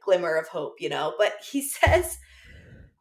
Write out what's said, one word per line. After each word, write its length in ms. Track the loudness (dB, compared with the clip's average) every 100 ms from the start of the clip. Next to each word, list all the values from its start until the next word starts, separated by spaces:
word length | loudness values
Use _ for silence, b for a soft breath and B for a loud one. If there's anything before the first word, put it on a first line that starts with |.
glimmer 320 | 0 2 2 0
of 120 | -2
hope, 280 | -6 -8 -6
you 80 | -6
know? 260 | -4 -4 0
But 160 | 0 0 -6
he 120 | -6
<laughs> 60 | -6
says, 500 | 2 4 4 2 -8 b b b b b b b _